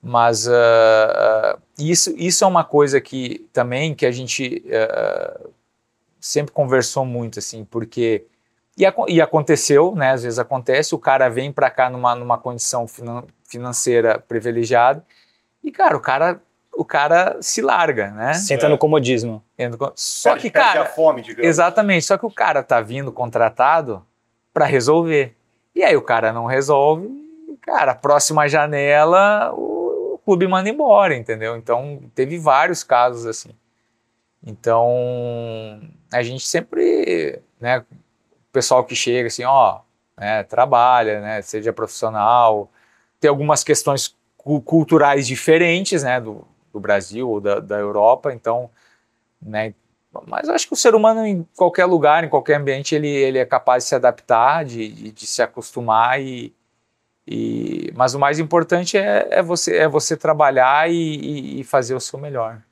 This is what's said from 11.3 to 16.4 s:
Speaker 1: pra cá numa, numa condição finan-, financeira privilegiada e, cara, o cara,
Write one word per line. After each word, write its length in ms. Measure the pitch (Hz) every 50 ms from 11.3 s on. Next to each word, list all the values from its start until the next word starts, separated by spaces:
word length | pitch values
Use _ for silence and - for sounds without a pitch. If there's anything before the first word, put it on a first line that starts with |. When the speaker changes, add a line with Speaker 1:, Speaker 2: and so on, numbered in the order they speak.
| 113 123 131 143 139
Speaker 1:
pra 160 | - 143 127
cá 220 | - - 127 127
numa, 240 | 127 127 123 123 120
numa 240 | 123 120 120 120 113
condição 480 | - 127 123 117 - - - 123 117 113
finan-, 360 | - - 120 120 117 123 127 - _ _ _
financeira 720 | _ - 123 123 127 123 - - 131 120 117 113 113 110 113 _
privilegiada 760 | _ 117 113 107 120 117 117 117 113 127 117 120 127 143 160 - _ _ _ _ _ _ _ _ _ _ _ _
e, 80 | 302
cara, 240 | 247 - 381 320 - 139
o 20 |
cara, 400 | - - 131 139 160 175 220 233